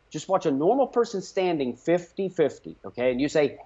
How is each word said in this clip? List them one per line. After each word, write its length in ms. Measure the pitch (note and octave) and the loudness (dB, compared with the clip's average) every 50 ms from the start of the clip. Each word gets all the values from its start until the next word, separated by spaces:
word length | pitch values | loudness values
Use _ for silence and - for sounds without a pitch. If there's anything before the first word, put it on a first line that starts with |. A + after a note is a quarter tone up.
| _ _ | _ _
just 160 | - D#3 - | -12 -10 -2
watch 200 | - F#3+ F3+ - | 0 0 0 2
a 40 | E3 | 2
normal 360 | C#3 C3+ D3+ F3+ A#3+ - - | 0 2 2 2 2 2 2
person 340 | - - B3 A#3 A3+ - F#3+ | 0 2 0 0 0 -2 -6
standing 560 | F#3 - - F#3+ F#3+ F3+ E3+ D3+ C3+ B2 A#2+ | -8 -6 -2 -2 0 0 0 0 -2 -4 -6
fifty 540 | - - E3 E3+ F3 E3+ - _ - G3 F#3 | -4 0 0 0 0 0 -4 _ -6 -6 -4
fifty, 460 | F3 - D#3 C3 - - - E2 E2 - - | 0 0 0 0 0 -4 -14 -18 -18 -16 -16
okay, 280 | G2 - - B2 B2+ | -12 -6 -2 0 0
and 100 | B2+ B2 | 0 0
you 80 | C#3+ D3 | 0 0
say, 300 | - D#3+ D3 B2+ G#2+ - - | 2 2 2 2 0 -2 0